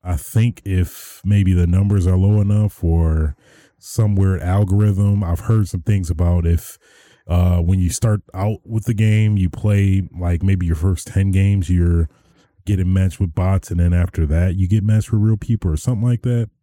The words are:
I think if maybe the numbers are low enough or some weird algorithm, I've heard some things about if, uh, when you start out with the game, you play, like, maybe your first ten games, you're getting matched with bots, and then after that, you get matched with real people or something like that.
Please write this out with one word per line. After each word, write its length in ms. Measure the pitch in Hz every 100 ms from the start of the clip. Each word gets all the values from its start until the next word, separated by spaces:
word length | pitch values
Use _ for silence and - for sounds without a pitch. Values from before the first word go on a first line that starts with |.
I 140 | 90 85
think 460 | - 107 117 -
if 580 | - 92 87 - - -
maybe 280 | 95 101 95
the 160 | 90 87
numbers 400 | 90 101 101 90
are 80 | 92
low 240 | 95 104
enough 420 | 101 104 104 -
or 540 | 85 82 82 80 76 - _ - _ _
some 380 | - - 107 98
weird 240 | 98 95
algorithm, 800 | 85 95 101 98 104 98 101 101
I've 180 | 90 85
heard 280 | - 113 101
some 140 | 92
things 280 | 82 101 85
about 340 | 80 87 87
if, 320 | 85 82 - - _ _ _ _ -
uh, 320 | 87 90 90
when 200 | 85 92
you 100 | 90
start 320 | - 113 104 -
out 240 | 92 101 107
with 200 | - 110
the 100 | 104
game, 440 | 107 107 107 107 104
you 100 | 90
play, 580 | - 107 101 101 95 90 -
like, 240 | 87 85
maybe 240 | 95 95 85
your 100 | 78
first 300 | 87 90 -
ten 240 | - 98
games, 400 | 95 98 101 82
you're 380 | 87 87 85 80 _ _ _ _ _ -
getting 260 | 101 92
matched 260 | 95 92 -
with 160 | 92
bots, 360 | 80 92 95 -
and 100 | 85
then 140 | 87
after 320 | 87 90 - 78
that, 300 | 80 90 92
you 120 | 92
get 160 | 107
matched 260 | 101 107 -
with 120 | 110
real 160 | 107 110
people 320 | - 113 92
or 60 | 78
something 300 | - 120 120
like 160 | 120
that. 280 | 123 120 110 _